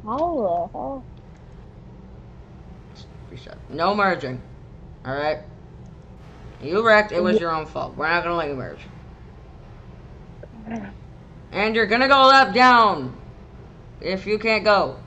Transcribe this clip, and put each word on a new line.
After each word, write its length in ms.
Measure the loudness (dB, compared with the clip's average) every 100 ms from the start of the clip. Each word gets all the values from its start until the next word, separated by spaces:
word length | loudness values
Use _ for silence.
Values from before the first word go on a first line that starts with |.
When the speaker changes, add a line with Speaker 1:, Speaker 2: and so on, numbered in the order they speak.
Speaker 1:
How 140 | -6 -4
the 540 | -2 -2 -2 -2 -4
hell? 340 | -8 -10 -10 -14 -20 -20 -20 -20 -20 -20 -20 -20 -20 -20 -20 -20 -20 -20 -20 -20 -20 -20 -20 -20 -20 -18
Speaker 2:
Reset. 280 | -18 -18 -18 -14
No 240 | -2 0
merging. 480 | 2 0 0 -4 -10 -12 -20 -20 -20 -20 -14 -8
All 80 |
right? 260 | -4 -2 -4 -8 -20 -20 -20 -20 -20 -20 -20 -20 -18 -18 -12
You 220 | -2 0 6
wrecked. 260 | 6 4
It 100 | 0
was 140 | 2 2
Speaker 1:
Ye- 60 |
Speaker 2:
your 100 | 0
own 160 | -4 -6
fault. 280 | -8 -8 -6
We're 120 | -2
not 160 | 0
gonna 140 | 0 -2
let 100 | -4
you 80 | -6
merge. 240 | -10 -14 -18 -18 -20 -20 -20 -20 -20 -20 -20 -20 -20 -20 -20 -20 -20 -18 -18 -18 -12 -12 -12 -16 -20 -20 -20 -20 -10
And 240 | -2 0 2
you're 100 | 2
gonna 220 | 2 4
go 140 | 6 8
a 20 |
lap 260 | 8 6
down 640 | 6 6 8 6 2 -6 -12 -18 -20 -20 -20 -20 -20 -20 -12
if 240 | -6 -6 -4
you 140 | -2
can't 240 | 0 0
go. 340 | 4 2 2 -6